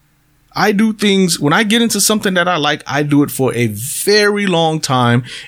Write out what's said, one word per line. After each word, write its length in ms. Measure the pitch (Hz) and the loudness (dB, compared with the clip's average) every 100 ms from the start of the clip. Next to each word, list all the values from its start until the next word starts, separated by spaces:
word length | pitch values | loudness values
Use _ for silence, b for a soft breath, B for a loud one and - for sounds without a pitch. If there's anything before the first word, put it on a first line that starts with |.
| _ _ _ _ _ | _ _ _ _ _
I 180 | - 196 | -2 0
do 220 | 202 220 | 2 0
things, 440 | 214 208 196 185 147 | 0 0 2 2 0
when 140 | 147 | 0
I 120 | 170 | 0
get 180 | 220 233 | 2 2
into 180 | 233 214 | 0 0
something 320 | - 214 208 | 0 0 0
that 140 | 185 175 | 0 0
I 80 | 170 | 0
like, 260 | 143 147 - | -2 -4 -4
I 160 | 139 | -4
do 200 | 147 143 | 2 2
it 80 | 139 | 2
for 220 | - 131 | 0 -2
a 140 | 117 120 | 0 -2
very 800 | 104 131 - - 208 208 202 202 | -4 -8 -6 0 2 2 0 0
long 340 | 165 160 156 | 0 0 -2
time 440 | - 127 120 120 123 B | -2 0 2 2 -2 B